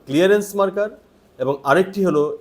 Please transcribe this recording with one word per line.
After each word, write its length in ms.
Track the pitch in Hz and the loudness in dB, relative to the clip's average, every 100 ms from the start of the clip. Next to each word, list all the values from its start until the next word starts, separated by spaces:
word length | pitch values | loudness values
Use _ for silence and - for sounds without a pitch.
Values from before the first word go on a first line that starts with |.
| - | -4
ক্লিয়ারেন্স 500 | 143 190 208 196 202 | 0 2 2 0 -2
মার্কার, 340 | 196 196 208 - _ _ _ - | -2 -2 -6 -8 _ _ _ -6
এবং 200 | 131 143 | -4 -2
আরেকটি 420 | 139 156 190 196 185 | 2 2 2 0 0
হলো 320 | 151 147 147 | 0 -2 -4